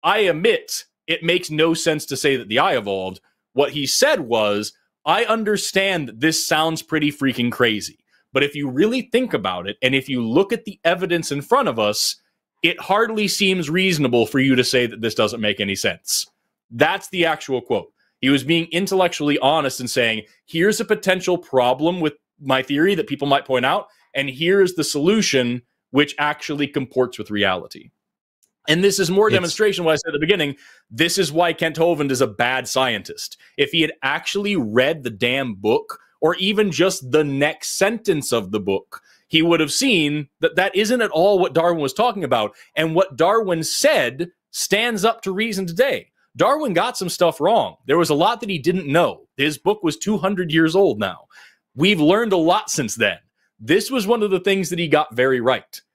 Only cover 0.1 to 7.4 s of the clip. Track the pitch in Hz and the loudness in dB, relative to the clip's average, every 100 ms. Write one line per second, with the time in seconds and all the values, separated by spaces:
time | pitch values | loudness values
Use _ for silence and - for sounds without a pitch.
0.1 | 208 196 156 208 190 - - - _ - | 0 0 2 0 0 -4 -12 -12 _ -6
1.1 | 160 165 180 180 156 165 165 170 151 - | -4 0 -2 -2 0 2 2 0 -2 -4
2.1 | 135 147 135 107 110 175 139 101 95 92 | -2 0 0 -2 0 2 0 -2 -4 -4
3.1 | 92 _ _ _ 123 139 139 131 - 277 | -10 _ _ _ 0 0 0 -4 2 2
4.1 | 269 127 117 104 104 104 _ _ _ 147 | 2 0 0 2 0 -4 _ _ _ -2
5.1 | 185 226 226 214 202 - 190 190 180 139 | 0 2 0 0 -2 0 0 0 0 -4
6.1 | 110 151 156 - 156 160 160 - 156 147 | 0 0 0 0 0 0 -2 -4 -2 -2
7.1 | 143 139 123 | 0 -2 0